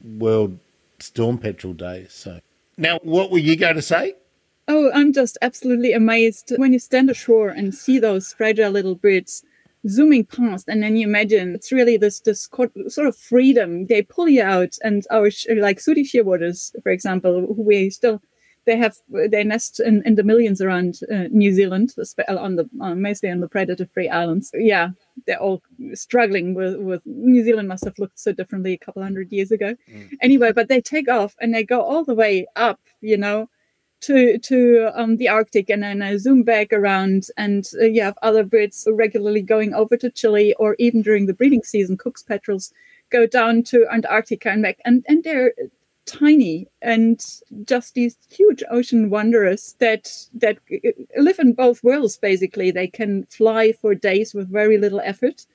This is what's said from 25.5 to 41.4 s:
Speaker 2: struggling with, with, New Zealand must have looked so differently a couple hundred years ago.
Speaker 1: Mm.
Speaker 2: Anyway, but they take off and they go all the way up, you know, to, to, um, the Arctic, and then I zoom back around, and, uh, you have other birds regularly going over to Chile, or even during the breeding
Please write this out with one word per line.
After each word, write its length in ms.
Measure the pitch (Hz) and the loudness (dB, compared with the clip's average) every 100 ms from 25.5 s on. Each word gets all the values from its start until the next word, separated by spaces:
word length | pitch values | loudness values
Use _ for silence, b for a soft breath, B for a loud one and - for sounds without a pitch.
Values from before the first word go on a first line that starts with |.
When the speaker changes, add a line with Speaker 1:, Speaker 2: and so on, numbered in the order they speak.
| 190 _ - 262 | -6 _ -20 -16
Speaker 2:
struggling 640 | - - 247 226 196 180 | -14 -4 0 0 -2 -4
with, 220 | 185 185 190 | -4 -6 -6
with, 220 | 190 180 | -8 -8
New 400 | - - 240 247 | -10 -2 4 4
Zealand 240 | 226 220 202 | 4 0 -2
must 160 | 185 | -8
have 140 | 202 - | -10 -8
looked 200 | 196 - | -10 -6
so 140 | 214 | -6
differently 400 | 190 185 190 185 | -6 -8 -8 -6
a 60 | 180 | -8
couple 240 | - 196 | -10 -12
hundred 280 | 196 196 190 | -10 -10 -8
years 200 | 202 196 | -6 -2
ago. 260 | 214 202 240 _ | -2 -4 -8 _
Speaker 1:
Mm. 200 | 208 202 277 | -20 -20 -2
Speaker 2:
Anyway, 300 | 254 269 233 | 2 4 4
but 180 | 233 220 | 2 0
they 100 | 262 | 0
take 300 | - 311 269 | 0 -4 -2
off 260 | 240 202 - | 0 -2 -4
and 100 | 233 | -4
they 100 | 226 | -2
go 200 | 208 240 | -2 -2
all 220 | - 302 | 0 -2
the 100 | 285 | -2
way 320 | 220 214 190 180 - | 0 2 0 -4 -2
up, 240 | 233 - _ _ | -2 -2 _ _
you 160 | 214 208 | -2 -2
know, 320 | 202 214 220 _ _ _ _ _ | 0 -4 -8 _ _ _ _ _
to, 380 | - 269 247 233 | 2 4 4 2
to, 520 | - 262 240 233 220 | 0 2 4 4 2
um, 220 | - 226 226 | -2 -2 0
the 120 | 247 | 0
Arctic, 420 | 214 220 214 196 | 0 0 -2 -2
and 120 | 208 | -4
then 200 | 202 202 | -4 -6
I 160 | 196 202 | -4 -2
zoom 240 | 233 262 | 2 4
back 320 | 233 220 208 | 4 2 2
around, 540 | 214 202 190 190 190 190 - | 0 0 0 0 0 -2 -8
and, 260 | 208 202 196 - | -2 -2 -4 0
uh, 40 | |
you 180 | 226 220 | 2 2
have 160 | 202 202 | -2 -2
other 240 | 220 220 | 0 2
birds 420 | 196 226 208 - 214 | 2 2 0 -2 -2
regularly 500 | 220 220 208 208 214 | 0 0 0 -2 -2
going 320 | 190 220 214 | 0 0 0
over 240 | - 220 240 | -2 0 0
to 140 | 247 | -2
Chile, 420 | - 226 208 208 - | -2 0 2 2 2
or 180 | 214 - | 0 2
even 220 | 240 233 | 2 2
during 240 | 208 214 | 2 2
the 80 | 196 | 0
breeding 300 | 185 | 2